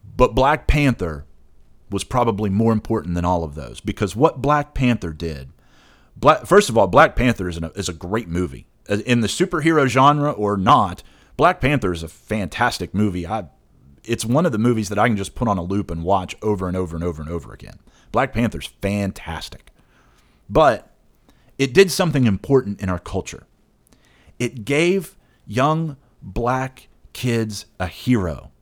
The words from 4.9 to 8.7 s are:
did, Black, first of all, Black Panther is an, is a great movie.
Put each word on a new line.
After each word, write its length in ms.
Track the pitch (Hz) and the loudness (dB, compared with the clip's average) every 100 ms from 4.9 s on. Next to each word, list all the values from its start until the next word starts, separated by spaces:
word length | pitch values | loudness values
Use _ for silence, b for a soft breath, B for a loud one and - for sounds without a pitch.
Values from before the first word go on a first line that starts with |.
| 113 85 | 0 -4
did, 400 | 76 82 71 67 - b b b b b | -8 -8 -8 -14 -20 b b b b b
Black, 300 | - 135 - | 0 2 2
first 240 | - 196 202 | 4 4 6
of 80 | 110 | 2
all, 100 | 95 | 4
Black 280 | 117 156 | 6 4
Panther 340 | - 123 113 92 | 4 0 0 -4
is 80 | 82 | -6
an, 140 | 80 | -8
is 140 | - 92 | -6 -8
a 40 | |
great 340 | 82 87 110 92 | -8 -4 -6 -4
movie. 400 | 82 73 62 - | -4 -4 -6 -20